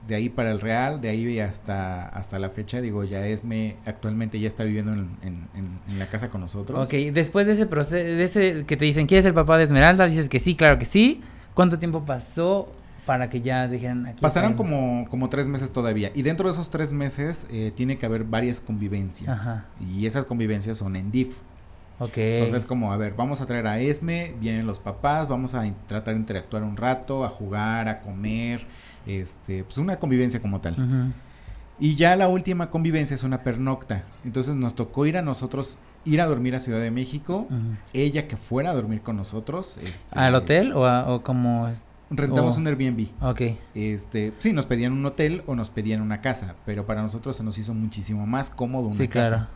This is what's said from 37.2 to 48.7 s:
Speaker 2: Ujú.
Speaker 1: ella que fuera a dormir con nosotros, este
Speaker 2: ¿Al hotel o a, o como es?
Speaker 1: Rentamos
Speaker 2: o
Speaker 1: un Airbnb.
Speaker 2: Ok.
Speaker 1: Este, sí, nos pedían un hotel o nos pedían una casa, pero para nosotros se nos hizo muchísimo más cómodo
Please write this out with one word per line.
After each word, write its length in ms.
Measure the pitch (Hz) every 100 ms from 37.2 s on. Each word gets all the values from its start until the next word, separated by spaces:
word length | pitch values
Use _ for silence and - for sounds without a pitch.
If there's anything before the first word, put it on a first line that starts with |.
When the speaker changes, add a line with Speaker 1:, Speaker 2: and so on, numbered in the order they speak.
| - 185 233
Speaker 2:
Ujú. 260 | 123 113 107 -
Speaker 1:
ella 340 | 127 147 147 151
que 100 | 110
fuera 320 | - 123 160
a 20 |
dormir 280 | 147 107 110
con 140 | 107 107
nosotros, 600 | 98 110 110 165 190 -
este 360 | 92 87 - -
Speaker 2:
¿Al 160 | 131 127
hotel 380 | 87 160 240
o 120 | 147 127
a, 260 | 123 123
o 120 | 123
como 440 | 120 127 123 120 117
es? 180 | 113 - - -
Speaker 1:
Rentamos 460 | 143 143 135 123 120
Speaker 2:
o 20 |
Speaker 1:
un 80 | 156
Airbnb. 400 | 139 131 113 107 -
Speaker 2:
Ok. 200 | 131 120 123 110 -
Speaker 1:
Este, 600 | - 107 104 - 113 107 107
sí, 160 | 220
nos 140 | 170 135
pedían 240 | 120 120
un 100 | 135 139
hotel 360 | 139 151 175 -
o 80 | 123
nos 160 | 110
pedían 280 | - 107 110
una 200 | 107 107
casa, 340 | 131 120 95 87 -
pero 200 | 104 101
para 160 | 107
nosotros 340 | 107 113 135 123
se 80 |
nos 140 | 110 104
hizo 160 | 107
muchísimo 540 | 113 110 104 98 107 104
más 240 | 127 139
cómodo 340 | - 123